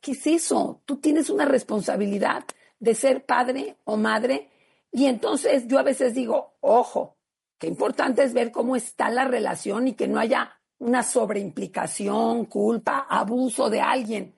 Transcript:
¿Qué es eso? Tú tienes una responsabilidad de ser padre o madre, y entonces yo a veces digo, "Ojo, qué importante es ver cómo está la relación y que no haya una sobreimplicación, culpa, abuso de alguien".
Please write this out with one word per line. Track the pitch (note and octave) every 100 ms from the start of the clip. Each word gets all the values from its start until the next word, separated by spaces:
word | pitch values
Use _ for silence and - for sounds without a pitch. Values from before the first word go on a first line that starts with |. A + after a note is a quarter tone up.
¿Qué | -
es | B3+ -
eso? | E4 - - - - -
Tú | C#4+
tienes | D4+ D4+ C#4
una | G4+
responsabilidad | C#4+ C4 - G#3+ G3 G3+ G3+ G3+ F#3 - - - _ _
de | A3+ A3+
ser | C4+ C4 -
padre | B3 B3 C4 G#4 -
o | - G#3+
madre, | A3 A3 A#3+ C#4 - _ _ _ _
y | B3 C#4
entonces | A#3 G#4+ D4 - C#4 A#3+
yo | C4+
a |
veces | C4+ C4 B3+
digo, | A#3 A#3+ C#4+ - _
"Ojo, | - A3+ A#3 - - _ _ _ _ _
qué | -
importante | - - C4 C4+ A#3
es | C#4
ver | A#3+ A#3
cómo | - A#3+ B3+
está | A#3+ - A3
la | A#3 C4
relación | A#3 G#3 - G#3 G3+ B3+
y |
que | - -
no | G#3+
haya | A3+ A#3 - - _ _
una | A#3+ B3
sobreimplicación, | A#3 B3+ G#3+ G3+ G3+ - G3 - F3+ - G3+ G#3+ A3+ A#3 A3
culpa, | - G#3+ A#3 - C#4 C#4
abuso | - G3 B3 C4 B3+ B3+
de | G#3
alguien". | - D#4 A3 A3 F#3+